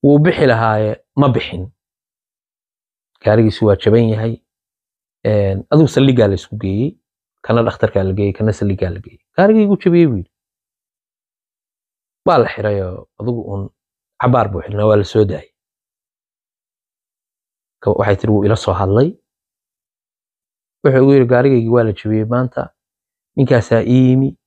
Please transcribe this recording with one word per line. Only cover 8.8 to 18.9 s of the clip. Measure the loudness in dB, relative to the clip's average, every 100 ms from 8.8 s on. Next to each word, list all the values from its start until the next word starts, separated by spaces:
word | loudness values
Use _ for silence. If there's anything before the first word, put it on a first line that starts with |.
| -6
la | -8
geeyey. | -16 _ _ 0
"Gaarigii | 2 2
igu | 2 0
jabiyey," | 2 2 2
buu | 0
yidhi. | -8 _ _ _ _ _ _ _ _ _ _ _ _ _ _ _ _ _ _ _ 0
Waa | 0
la | 0
xiray | -2 -4 -4
oo | -6 -10 -18 _
adigu | -8 -8 -8
uun | -10 -10 _ _ _ _ _
cabaar | -2 0 -2
buu | -6
xirnaa, | -8 -4 0
waa | 0
la |
soo | 0 0
daayay. | 0 -2 -12 _ _ _ _ _ _ _ _ _ _ _ _ _ _ _ _ _ _ _ _ _ _ _
Ka-, | -4 -2
waxay | -2 -2
tiri, | 0
"Wuu | 0
ila | 0 -2
soo | -2
hadlay." | -2 0